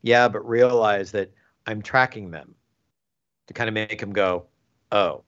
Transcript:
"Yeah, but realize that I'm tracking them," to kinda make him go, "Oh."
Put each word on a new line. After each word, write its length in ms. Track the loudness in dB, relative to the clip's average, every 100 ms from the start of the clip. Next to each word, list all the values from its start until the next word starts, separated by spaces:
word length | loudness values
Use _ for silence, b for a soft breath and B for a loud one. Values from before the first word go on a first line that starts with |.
"Yeah, 260 | 4 4 4
but 200 | 0 -2
realize 600 | 2 4 4 2 0 -2
that 220 | -6 -8 _ _ _ -10
I'm 160 | -10
tracking 480 | -2 0 0 -2 -14
them," 240 | -16 -18 _ _ _ _ _ _ _ _ _ _
to 60 |
kinda 180 | -6 -4
make 280 | -2 -6 -8
him 120 | -6
go, 340 | 0 0 0 -6 _ _ _ _
"Oh." 320 | 0 0 -2